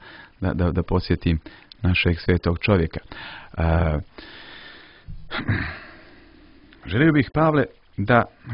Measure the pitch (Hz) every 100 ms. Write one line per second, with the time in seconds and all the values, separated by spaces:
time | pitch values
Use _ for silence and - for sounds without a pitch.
0 | - - - - 92 82 87 87 - 90
1 | - 87 87 80 - - - - 92 90
2 | 90 82 - 87 85 85 - 98 82 -
3 | - - - - - - 82 82 82 76
4 | - - - - - - - - - -
5 | - - - - - 92 80 - - -
6 | - - - - - - - - - 90
7 | 160 147 - 151 160 151 - - _ -
8 | 101 120 - _ -